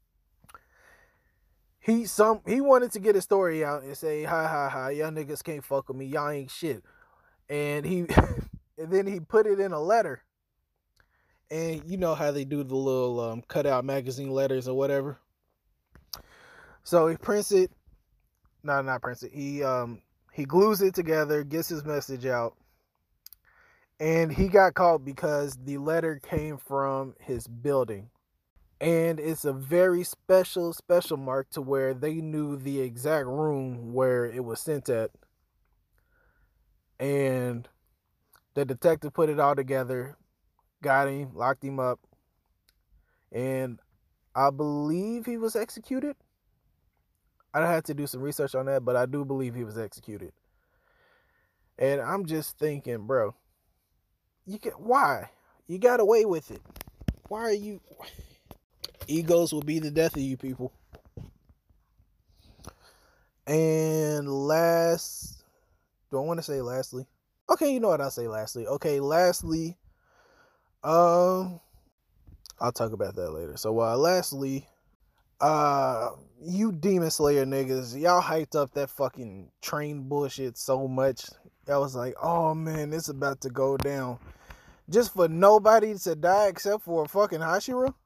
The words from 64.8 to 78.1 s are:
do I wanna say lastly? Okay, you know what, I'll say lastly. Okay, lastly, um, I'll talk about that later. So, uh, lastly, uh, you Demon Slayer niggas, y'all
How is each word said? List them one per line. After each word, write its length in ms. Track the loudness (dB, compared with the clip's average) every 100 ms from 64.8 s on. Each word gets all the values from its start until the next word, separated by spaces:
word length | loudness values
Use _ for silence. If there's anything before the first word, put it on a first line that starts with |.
| 4 0 -2 -12 -16 -18 _ _ _ _ _ _ -8
do 60 | -6
I 40 |
wanna 200 | -4 -4
say 200 | -4 -4
lastly? 440 | -4 -4 -6 -8 -14 _ _ _ 0
Okay, 240 | 2 2
you 60 | 2
know 100 | 2
what, 120 | 2
I'll 100 | 0
say 160 | -4 -6
lastly. 400 | -6 -6 -8 -4
Okay, 320 | -2 0 0
lastly, 800 | 2 4 4 2 -2 -4 -6 -10 _ _ _ _ _ _ _ _ _ _
um, 760 | 2 6 6 6 4 2 -4 -12 _ -20 _ _ _ _ -20 -20 -20 -6
I'll 140 | -4
talk 180 | -2 -4
about 240 | -4 -6 -6
that 160 | -8
later. 240 | -8 -10 -8
So, 240 | -2 0
uh, 160 | 2 2
lastly, 720 | 2 2 -2 -6 -6 -6 -10 _ _ _ _ _ _ 0
uh, 720 | 2 2 2 2 0 0 -4 -8 -18 _
you 320 | -6 -2 0
Demon 380 | 0 2 2 2
Slayer 340 | 2 4 4 2
niggas, 540 | 0 -2 -2 -4 0
y'all 220 | 4